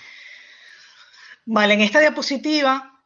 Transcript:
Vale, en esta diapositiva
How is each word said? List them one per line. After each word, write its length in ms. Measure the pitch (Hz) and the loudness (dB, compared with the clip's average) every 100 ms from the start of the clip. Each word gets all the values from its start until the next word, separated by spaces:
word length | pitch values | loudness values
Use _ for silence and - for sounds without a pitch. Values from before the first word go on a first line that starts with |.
| - - - - - - - - - - - - - - - | -20 -20 -20 -20 -20 -20 -20 -20 -20 -20 -20 -20 -20 -20 -6
Vale, 280 | 220 208 | 0 2
en 60 | 208 | 2
esta 180 | 208 302 | 2 2
diapositiva 1040 | 302 294 - 277 302 302 269 269 - _ | 2 0 -6 -6 -4 0 0 -2 -6 _